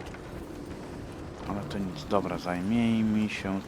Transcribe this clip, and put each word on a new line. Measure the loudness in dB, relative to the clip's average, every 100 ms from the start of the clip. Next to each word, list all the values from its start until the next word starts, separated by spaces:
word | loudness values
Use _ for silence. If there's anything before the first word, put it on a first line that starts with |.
| -10 -10 -10 -10 -10 -10 -8 -10 -8 -8 -8 -8 -10 -8 -4
Ale | -4
to | -2 -2
nic. | -2 -4
Dobra, | 2 4 4 0
zajmijmy | 0 0 2 4 6 6 4 4 4
się | 0 0 -2